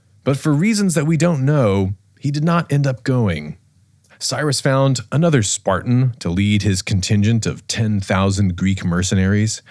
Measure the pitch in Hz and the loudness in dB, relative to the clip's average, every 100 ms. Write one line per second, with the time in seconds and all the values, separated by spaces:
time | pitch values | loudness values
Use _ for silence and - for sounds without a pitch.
0 | _ _ - 139 156 143 208 208 196 160 | _ _ -4 -2 0 0 2 0 0 0
1 | 147 165 175 151 135 151 110 98 95 101 | 0 0 0 0 0 2 2 2 0 -4
2 | _ _ 143 147 160 170 - 143 139 123 | _ _ -6 -2 0 0 0 0 0 -2
3 | - 127 107 78 76 - _ _ _ _ | -2 0 0 -2 -6 -14 _ _ _ _
4 | _ - - - 151 135 147 135 135 120 | _ -12 -8 -4 -2 0 0 2 2 0
5 | - 143 170 143 98 - - 92 101 123 | -2 0 4 2 2 -2 -2 -2 0 0
6 | 131 113 87 87 101 104 104 90 - 98 | 0 -2 -4 0 2 2 2 -2 -2 -2
7 | - 104 104 113 92 65 - - 110 104 | 0 2 2 0 -2 -8 -8 -4 -2 -2
8 | 92 95 98 95 98 87 92 95 90 87 | 0 0 2 2 0 0 -2 -2 -2 -2
9 | 92 98 95 104 110 - - | 0 0 2 0 0 -4 -14